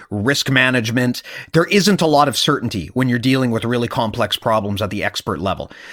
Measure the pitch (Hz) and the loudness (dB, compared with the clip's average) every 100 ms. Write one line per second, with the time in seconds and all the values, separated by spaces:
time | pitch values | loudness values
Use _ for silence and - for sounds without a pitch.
0 | - 104 110 143 - 131 127 127 113 120 | -8 -4 -2 0 0 2 2 2 0 0
1 | 123 127 - - - 160 170 202 190 190 | 0 -2 -8 -16 -2 0 2 4 4 2
2 | 160 147 143 - - 139 117 104 78 127 | 4 4 4 2 0 0 -2 -6 -6 -2
3 | 127 120 127 131 127 113 113 120 120 135 | 0 0 2 2 2 0 -2 -2 -2 -2
4 | 113 117 107 - 120 110 101 101 104 101 | -2 -2 -2 -2 0 0 0 -4 -4 -4
5 | 92 - - 82 95 80 71 - - | -4 -6 -6 -4 -4 -4 -8 -14 -14